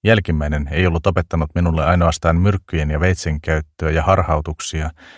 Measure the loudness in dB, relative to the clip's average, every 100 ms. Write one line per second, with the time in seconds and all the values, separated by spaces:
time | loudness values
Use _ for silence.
0 | 4 2 2 -2 -2 -4 -2 0 2 2
1 | 0 0 -2 -2 -2 -2 0 0 2 2
2 | 2 2 0 2 2 0 _ -4 -2 0
3 | 0 0 -2 -4 -2 -4 -4 _ -2 -2
4 | 2 0 2 -2 -4 -8 -8 -6 -6 -10
5 | -20